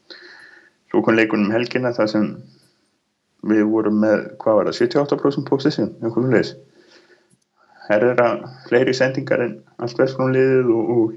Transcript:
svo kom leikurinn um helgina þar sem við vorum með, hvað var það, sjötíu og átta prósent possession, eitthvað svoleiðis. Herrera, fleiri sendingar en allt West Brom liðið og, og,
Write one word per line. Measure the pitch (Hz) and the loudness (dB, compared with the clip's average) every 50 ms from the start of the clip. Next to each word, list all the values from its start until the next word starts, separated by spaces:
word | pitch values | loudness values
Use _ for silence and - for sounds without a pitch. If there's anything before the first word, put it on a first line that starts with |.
| _ - - - - - - - - - - - _ _ _ _ _ _ | _ -20 -20 -20 -20 -20 -20 -20 -20 -20 -20 -20 _ _ _ _ _ _
svo | - 107 107 | -2 0 2
kom | 120 113 | 2 2
leikurinn | 113 113 107 110 110 101 98 | 2 2 2 2 0 0 0
um | 113 | 0
helgina | 117 120 120 - 127 127 123 117 | -2 -2 -2 -2 -2 -2 -2 0
þar | - 107 107 | 0 -2 0
sem | - 107 104 - - - - - _ _ _ _ _ _ _ _ _ _ _ _ _ _ _ _ _ _ - | 0 0 -2 -2 -4 -10 -16 -20 _ _ _ _ _ _ _ _ _ _ _ _ _ _ _ _ _ _ -2
við | 104 110 107 107 107 | 0 0 2 2 2
vorum | 110 110 110 107 107 107 | 0 0 0 0 0 0
með, | 107 110 107 - - - - - | 2 2 2 0 -2 -6 -12 -4
hvað | - 113 110 101 | 0 2 2 2
var | 87 - | 2 0
það, | - - | 0 0
sjötíu | 120 117 - 143 | 0 0 0 -2
og | 143 | -2
átta | - 143 143 | 0 -2 0
prósent | - 143 139 139 131 - | 0 0 -2 -2 -2 -2
possession, | 139 131 139 151 - - 107 - - - | -2 0 0 0 0 -2 -4 -4 -6 -6
eitthvað | 117 113 - 113 127 | -8 -4 -2 -2 0
svoleiðis. | 131 117 95 80 - - - - _ _ _ _ _ - - _ _ _ _ _ _ _ _ _ _ _ _ _ _ _ - - | 2 2 2 2 0 -6 -14 -20 _ _ _ _ _ -20 -20 _ _ _ _ _ _ _ _ _ _ _ _ _ _ _ -12 -4
Herrera, | - 104 107 123 127 120 120 120 117 - - - - - - - | 0 0 2 2 2 4 4 2 2 0 -2 -8 -12 -18 -20 -4
fleiri | - 117 127 131 131 127 | 0 2 2 2 2 0
sendingar | - 127 135 135 139 135 - 113 123 120 | 0 0 0 -2 -4 -4 -2 -2 -2 -2
en | 113 - - - _ _ | -4 -6 -10 -18 _ _
allt | - 127 123 - - | -10 -10 -6 -2 0
West | 131 131 - | 0 0 0
Brom | - 131 131 131 | -2 -2 0 2
liðið | 131 131 135 131 131 123 120 113 | 2 2 4 2 2 2 2 0
og, | 113 110 113 120 | 0 0 0 0
og, | 117 113 113 - | 0 0 0 -2